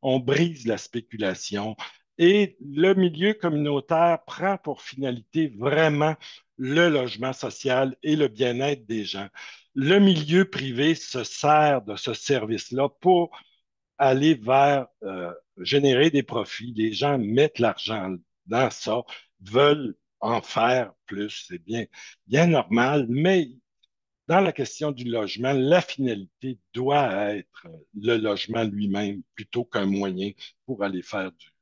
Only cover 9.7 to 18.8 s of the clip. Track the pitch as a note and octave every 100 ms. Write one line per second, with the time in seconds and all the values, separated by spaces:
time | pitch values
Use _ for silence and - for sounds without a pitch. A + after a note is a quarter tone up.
9.7 | - C3+ G3 G3 E3+ D3 E3+ F#3+ C#3+ C3+
10.7 | A#2+ D3 D#3+ - C3+ A2 - D3 D3+ D3+
11.7 | C3+ G#2 G2 - A2 - C#3 G#2+ A2 -
12.7 | B2+ C#3 _ F3 F3+ E3+ - _ _ _
13.7 | _ _ _ C3+ C3 D3 D3 A2 C3+ C#3+
14.7 | C#3 B2+ _ G2+ F#2 F2 - _ - F2+
15.7 | C#3+ C#3 B2+ D#3 C#3+ B2+ B2 G2+ - A#2+
16.7 | A2+ A2 G2+ C#3+ C#3 G#2 A#2 D3+ - A#2
17.7 | - - A2 F#2 F2+ _ _ - A2+ B2+
18.7 | -